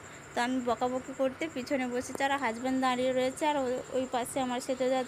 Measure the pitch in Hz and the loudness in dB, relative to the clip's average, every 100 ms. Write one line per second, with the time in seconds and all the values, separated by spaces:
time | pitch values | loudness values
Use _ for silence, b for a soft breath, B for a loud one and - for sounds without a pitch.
0 | B B - 240 240 254 240 226 254 254 | B B -8 -2 0 0 0 0 0 -2
1 | 247 262 269 254 320 262 247 285 254 247 | -4 0 0 0 -4 -4 -2 0 0 -2
2 | 262 262 277 277 240 226 262 262 262 247 | -4 0 0 2 0 0 0 2 2 2
3 | 254 254 254 262 302 294 247 254 - 254 | 2 2 2 2 2 2 2 0 -2 -2
4 | 262 247 247 277 254 240 - 254 254 262 | 0 -2 -2 -2 0 -2 -2 0 2 2